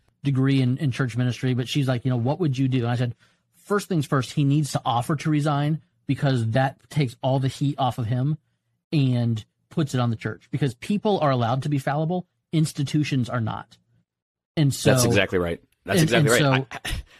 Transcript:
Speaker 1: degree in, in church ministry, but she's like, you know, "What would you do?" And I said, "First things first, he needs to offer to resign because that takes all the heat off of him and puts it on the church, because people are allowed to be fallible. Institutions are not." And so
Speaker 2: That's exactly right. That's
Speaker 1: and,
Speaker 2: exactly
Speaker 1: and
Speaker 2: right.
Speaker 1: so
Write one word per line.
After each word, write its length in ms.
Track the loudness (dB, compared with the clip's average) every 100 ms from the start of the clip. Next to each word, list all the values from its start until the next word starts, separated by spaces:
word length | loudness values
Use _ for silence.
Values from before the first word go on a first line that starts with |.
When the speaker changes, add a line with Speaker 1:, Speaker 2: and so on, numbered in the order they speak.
| _ _
Speaker 1:
degree 400 | -2 0 2 2
in, 160 | 2 0
in 100 | -2
church 260 | -2 -2 -2
ministry, 380 | -2 -2 -2
but 160 | -2 -2
she's 180 | -2 -2
like, 160 | -2 -2
you 40 |
know, 80 | -2
"What 220 | -2 0
would 180 | -2 0
you 100 | 0
do?" 120 | 0
And 80 | 0
I 80 | -2
said, 180 | -2 -6 _ _ _
"First 340 | _ -4 -4 -2
things 200 | -2 0
first, 240 | -2 -2
he 120 | 0
needs 280 | 2 2 0
to 100 | -2
offer 320 | -2 -2 0 -2
to 120 | -2
resign 500 | 0 0 0 0 -2 -6 _ -6
because 420 | -2 0 0 2
that 400 | 2 0 -2 _
takes 260 | -2 -2 -2
all 180 | -2 0
the 80 | 0
heat 280 | -2 -2 0
off 220 | -2 -2
of 80 | -2
him 320 | -2 -2 -4 _ _ _ _ _
and 540 | 0 2 2 0 -2 -6 _ _
puts 240 | -4 -2
it 60 | 0
on 100 | 0
the 60 | -2
church, 320 | -6 -8 _
because 240 | -4 -4
people 460 | -4 -4 -2 0 2
are 100 | 2
allowed 320 | 2 0 -2
to 80 | -2
be 80 | -2
fallible. 480 | -2 -2 -2 -4 -8 _ _
Institutions 800 | 0 0 -2 -2 0 0 0 -2
are 120 | -2
not." 360 | -4 -6 -12 -20 _ _ _ _ _ _ _ 0
And 180 | 2
so 160 | 2 2
Speaker 2:
That's 160 | 4 4
exactly 320 | 4 2 0
right. 240 | -2 -4 _ _ -2
That's 160 | 2
Speaker 1:
and, 80 | 4
Speaker 2:
exactly 340 | 4 4 4
Speaker 1:
and 80 | 4
Speaker 2:
right. 160 | 2 -2 -8
Speaker 1:
so 80 | -8 -8 -8